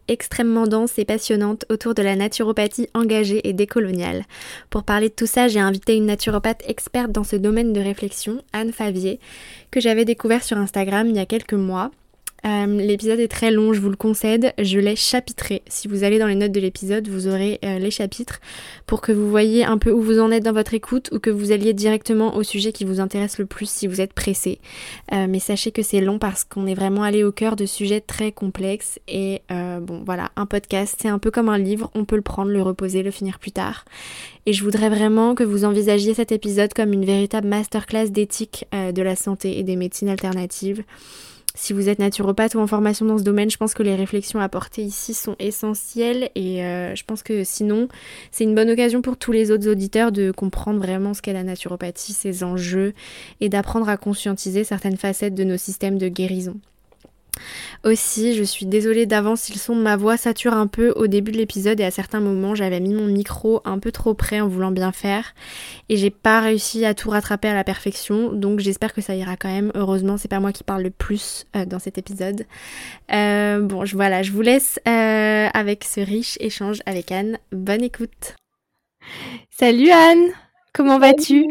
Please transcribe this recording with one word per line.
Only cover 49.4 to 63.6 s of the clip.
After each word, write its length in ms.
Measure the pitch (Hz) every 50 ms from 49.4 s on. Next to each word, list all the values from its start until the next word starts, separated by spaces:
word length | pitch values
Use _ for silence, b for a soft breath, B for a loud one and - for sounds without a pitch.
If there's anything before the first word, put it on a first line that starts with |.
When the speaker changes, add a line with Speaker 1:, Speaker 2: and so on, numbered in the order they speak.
| 220 208
Speaker 1:
autres 160 | 214 214 202 214
auditeurs 400 | 214 190 196 196 - 220 233 233
de 220 | 202 202 196 190
comprendre 480 | 190 - 196 190 - - - 208 208 208
vraiment 340 | 190 185 190 190 196 202 208
ce 80 | -
qu'est 100 | - 208
la 120 | 196 185 185
naturopathie, 680 | 185 180 - - 185 180 180 180 175 175 - - -
ses 300 | 202 - - 196 180 185
enjeux 500 | 180 180 185 180 175 175 185 190 196 202 - B B B B B B B B B
et 80 | 214 202
d'apprendre 400 | 202 202 202 - - 226 226 208
à 80 | 202
conscientiser 680 | 202 - 202 202 - - 202 196 - - 196 185 202 214
certaines 320 | - 208 185 - 196 190
facettes 400 | 190 - 196 190 - 208 208 190
de 80 | 190 190
nos 120 | 190 180
systèmes 400 | 185 - - 190 - 202 196 196
de 120 | 190 185 185
guérison. 480 | 180 190 185 185 185 185 180 180 190 208 - _ _ _ _ _ _ _ _ - _ _ _ _ - B B B B B B B B B
Aussi, 500 | B 220 226 - - - - 214 220 240 233
je 100 | 214 202
suis 200 | 196 - - 196
désolée 420 | 190 208 214 214 220 220 233 233
d'avance 340 | 202 214 208 202 214 233 233
si 100 | - -
le 60 | - 196
son 160 | - - 233
de 80 | 226
ma 140 | 220 214 208
voix 200 | 196 208 220 233
sature 380 | 233 - 233 220 - - 240 226
un 140 | 214 214 202
peu 240 | - 226 233 240 -
au 140 | - 220 202
début 240 | 196 202 202 220
de 40 | 214
l'épisode 440 | 226 220 214 - 196 196 208 220 208
et 40 | 196
à 60 | 185
certains 300 | - 196 190 - 220 214
moments, 340 | 208 202 196 190 190 196 214
j'avais 240 | 208 196 185 180 180
mis 160 | 185 196 208
mon 120 | 214 214
micro 540 | 208 196 202 202 - - - - 220 226 220